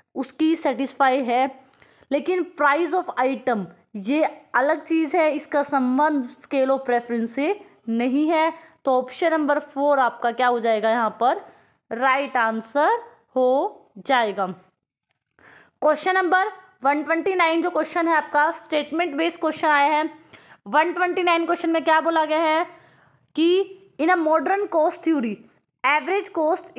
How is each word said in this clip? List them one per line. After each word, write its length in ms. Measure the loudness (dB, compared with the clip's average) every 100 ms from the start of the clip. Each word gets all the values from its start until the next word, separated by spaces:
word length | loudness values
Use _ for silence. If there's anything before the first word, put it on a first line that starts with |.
| _ -10
उसकी 400 | -10 -2 0 0
सेटिस्फाई 680 | -2 -2 -4 0 2 2
है। 220 | 0 0 0 -4 _ _ _ _ -4
लेकिन 320 | -4 -2 -2 -4 0
price 320 | 2 2 0
of 200 | -2 -4 -2
item 440 | -2 -2 -2 -2 -4 -12 _ -10
ये 260 | -2 0 0 -4 -4 0
अलग 280 | 0 0 -2
चीज़ 300 | -2 0 2
है, 140 | 2
इसका 320 | 0 -4 -2
संबंध 640 | 0 0 0 2 2 0 -4 -12
scale 300 | -4 0 2
of 140 | 0 0
preference 400 | -2 0 -4 -4
से 320 | -2 -2 -2 -8 _ -6
नहीं 380 | -2 0 0 2
है। 220 | 2 0 -2 -18 _ 0
तो 120 | 0
ऑप्शन 340 | 0 -2 0
नंबर 280 | 0 0 0
फ़ोर 380 | -2 -2 2 4
आपका 320 | 2 0 -4
क्या 160 | 0 0
हो 120 | 2
जाएगा 300 | 0 0 0
यहाँ 200 | 0 -2 0
पर? 220 | 0 0 -6 -20 _ _ -12
राइट 460 | -2 0 0 0 0
आंसर 600 | 0 -2 -4 0 2 0 -4 _ _ 0
हो 560 | 2 2 0 -6 _ -14 -2
जाएगा। 400 | 0 0 -2 -6 -6 _ _ _ _ _ _ _ _ -20 -20 _ -2
क्वेश्चन 340 | 0 2 0 0
नंबर 360 | 2 0 0 -6 -20 _
वन 200 | 0 0
ट्वेंटी 300 | 0 -2 0 0
नाइन 260 | 2 2
जो 60 | 0
क्वेश्चन 380 | -2 -2 -2 0
है 80 | 0
आपका, 340 | 0 0 0
स्टेटमेंट 640 | -2 -4 -4 -2 -4 -4 -2
बेस्ड 240 | -4 -2
क्वेश्चन 280 | -4 -2 2
आया 240 | 2 2
है। 180 | 2 -2 -8 -20 -20 -20 -20 -2
वन 260 | 0 0
ट्वेंटी 300 | 0 -2 0
नाइन 220 | 2 0 0
क्वेश्चन 240 | -2 0
में 140 | 0
क्या 160 | 2 2
बोला 240 | 2 0 0
गया 140 | 0
है 260 | 0 0 -2 -10 _ _ _ _ _ 0
कि 420 | 2 2 0 -8 -18 -4
in 100 | 0
a 80 | 2
modern 500 | 2 0 0 -2 0
cost 340 | 0 0 0
theory, 320 | -2 -2 -2 -8 -14 _ _ _
average 500 | 0 0 0 -4 -2
cost 400 | -2 0 -2 -6